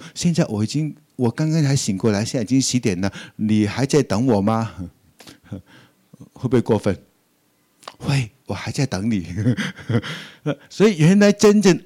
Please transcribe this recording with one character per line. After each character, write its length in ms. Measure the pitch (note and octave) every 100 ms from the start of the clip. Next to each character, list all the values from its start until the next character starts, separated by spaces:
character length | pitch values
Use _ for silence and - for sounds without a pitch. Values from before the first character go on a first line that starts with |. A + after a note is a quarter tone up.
| -
现 200 | - F3+
在 120 | E3+ -
我 180 | G#2
已 40 | A2
经， 260 | D3 D#3 - _ -
我 160 | A#2+
刚 180 | C3 D#3
刚 140 | D#3+
才 100 | C#3+
醒 240 | C#3 - F#2+
过 140 | A#2
来， 140 | G2+ A2+
现 120 | C3
在 60 |
已 20 | G#2
经 160 | C3
十 160 | - B2+
点 220 | A#2 F2
了， 120 | G2 - - -
你 280 | G#2+ G#2+ G#2
还 200 | A#2 C#3
在 180 | D3
等 240 | - G2 C3
我 140 | G#2
吗？” 320 | G2+ A2+ A2+ - F2+ _ _ _ - - -
<laughs> 0 | F#2 _ - _ _ _ - -
会 160 | - B2+
不 0 |
会 100 | B2
过 180 | - G#2+
分？ 200 | G2+ F#2 _ _ _ _ _ _ _ _ - -
会， 320 | - C#3 A2+ _ -
我 80 |
还 160 | G2+ -
在 140 | - C3+
等 240 | F2+ A2
你。 160 | G#2 E2 F2+ A2 A#2+ - - - A2+
<laughs> 680 | - D#3+ - - D3+ - -
所 180 | - G#3+
以 100 | D#3+
原 200 | D#3 G3+
来 140 | G#3
真 300 | G3+ G#3 G#3
正 200 | G3 F3